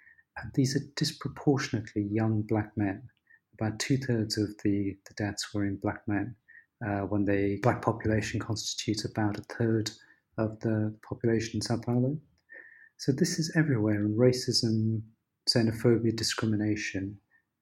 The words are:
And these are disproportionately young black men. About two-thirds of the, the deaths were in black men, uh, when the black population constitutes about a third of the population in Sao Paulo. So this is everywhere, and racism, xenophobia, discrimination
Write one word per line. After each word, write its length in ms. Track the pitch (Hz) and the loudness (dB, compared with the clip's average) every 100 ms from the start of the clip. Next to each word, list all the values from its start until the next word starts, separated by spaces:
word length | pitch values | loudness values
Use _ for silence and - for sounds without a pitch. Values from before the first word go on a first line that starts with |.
| - - _ - | -20 -20 _ -14
And 160 | 110 143 | -6 0
these 200 | 131 156 | 2 0
are 60 | - - | -4 -4
disproportionately 1120 | 156 - - - - 131 - 113 113 107 101 | -4 -4 -10 -4 0 2 0 -4 -4 -4 -2
young 320 | 107 110 107 | 0 2 0
black 340 | 107 110 107 - | 0 -2 -2 -2
men. 280 | 101 98 123 _ _ - _ | -2 -4 -12 _ _ -20 _
About 240 | - 110 110 | -6 -4 -2
two-thirds 580 | - 135 131 117 107 110 | 0 0 2 0 0 0
of 100 | 104 - | -2 -2
the, 340 | 104 101 98 92 - | 0 0 0 -6 -10
the 60 | |
deaths 400 | - 104 101 - | -4 -4 -4 -4
were 100 | 107 | -2
in 120 | 101 98 | -2 -2
black 320 | 104 - - | -4 -4 -2
men, 280 | 101 110 - _ - - - | -2 -2 -8 _ -20 -20 -10
uh, 180 | 107 101 | -4 -2
when 240 | 95 104 101 | 0 0 2
the 340 | 98 101 101 | 2 2 2
black 220 | 123 - | 2 2
population 560 | - 110 107 110 - 110 | 0 0 0 0 0 -4
constitutes 640 | - 107 - - - 104 - | -4 -6 -6 -6 -4 -4 -4
about 320 | - 107 104 | -2 -2 -2
a 60 | |
third 480 | - - 113 113 104 - - _ _ - | -6 -2 2 2 0 -8 -20 _ _ -4
of 200 | 110 110 | -4 -2
the 340 | 117 110 107 107 - | 0 0 0 -4 -10
population 500 | - 117 113 110 107 | -2 2 2 0 -4
in 40 | |
Sao 160 | - 113 | -2 -2
Paulo. 400 | 120 123 131 156 - _ _ - - - - - | 0 2 2 -2 -8 _ _ -20 -20 -20 -20 -4
So 140 | - | 0
this 260 | 139 165 - | 2 2 0
is 160 | 160 165 | 0 2
everywhere, 440 | 156 117 107 104 | 4 4 2 2
and 180 | 104 107 | 2 4
racism, 840 | 127 127 - 113 113 110 110 110 110 _ _ _ - | 4 4 0 0 2 2 2 -2 -6 _ _ _ 0
xenophobia, 680 | 123 113 110 123 113 113 113 | 2 2 4 4 4 4 0
discrimination 1040 | 113 - 110 104 107 104 - 98 98 101 _ _ _ _ | -2 -2 0 2 0 -2 -4 -4 -6 -8 _ _ _ _